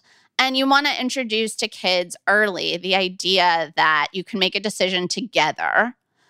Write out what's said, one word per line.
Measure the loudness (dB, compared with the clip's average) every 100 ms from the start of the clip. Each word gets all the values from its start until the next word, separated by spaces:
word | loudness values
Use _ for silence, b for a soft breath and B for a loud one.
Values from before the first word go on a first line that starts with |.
| b b b -2
And | 0 2
you | 4
wanna | 4 2 -2
introduce | -4 -4 -2 -2 -2 -4
to | -8
kids | -4 0 0 -2 -8 -2
early | 0 0 0 -4 -4
the | -2 0
idea | 0 -4 0 2 4 2 0 0
that | 2 2 0
you | -4
can | -6 0
make | 0 0
a |
decision | -4 -2 0 0 -2
together, | -4 -2 0 0 0 -2 0 0 -4 _ _ _